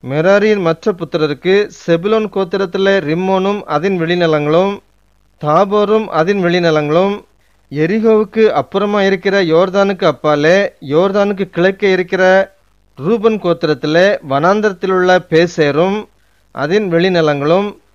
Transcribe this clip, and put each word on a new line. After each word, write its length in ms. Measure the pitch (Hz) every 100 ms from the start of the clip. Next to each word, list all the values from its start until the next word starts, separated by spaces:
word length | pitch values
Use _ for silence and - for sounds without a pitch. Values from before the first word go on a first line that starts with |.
மெராரியின் 580 | 123 143 170 202 214 208
மற்ற 300 | 170 165 -
புத்திரருக்கு 760 | 180 170 170 151 143 180 196 208 - -
செபுலோன் 400 | 165 185 220 214
கோத்திரத்திலே 640 | 202 185 196 196 190 196 196
ரிம்மோனும் 600 | 151 165 185 190 190 208 -
அதின் 300 | 151 185 190
வெளிநிலங்களும், 840 | 160 175 170 151 147 160 190 202 _ _ _ _ _ _
தாபோரும் 680 | 147 156 196 208 208 220 220
அதின் 320 | 160 165 202
வெளிநிலங்களும், 760 | 175 180 170 156 147 156 196 202 - _ _ _ _
எரிகோவுக்கு 720 | 139 160 220 220 220 208 220 214
அப்புறமா 540 | 147 135 196 208 208
இருக்கிற 420 | 196 190 196 196
யோர்தானுக்கு 600 | 180 160 190 190 196 202 175
அப்பாலே, 680 | 139 151 147 151 185 202 _ 147
யோர்தானுக்கு 560 | 147 190 196 202 196 196
கிழக்கே 420 | - 180 190 202
இருக்கிற 320 | 185 180 185 185 190 190 _ _ _ _ -
ரூபன் 420 | 143 226 220 220
கோத்திரத்திலே 760 | 180 170 160 143 151 160 190 202 143
வனாந்தரத்திலுள்ள 880 | 135 170 208 214 190 190 190 180 185 -
பேசேரும் 680 | 160 170 170 147 139 180 208 - _ _ _ _ -
அதின் 320 | 143 196 208
வெளிநிலங்களும் 880 | 165 185 175 156 143 143 175 202 - _